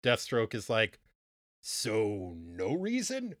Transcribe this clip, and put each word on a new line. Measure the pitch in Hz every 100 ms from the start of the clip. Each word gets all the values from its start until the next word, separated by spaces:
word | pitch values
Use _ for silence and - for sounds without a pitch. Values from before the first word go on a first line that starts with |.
Deathstroke | 123 120 - 120 113 117
is | -
like, | 113 110 - _ _ _ _ _ _
"So, | - - 117 110 107 104 90 85
no | 85 85 92
reason?" | 160 196 247 226 262 247 175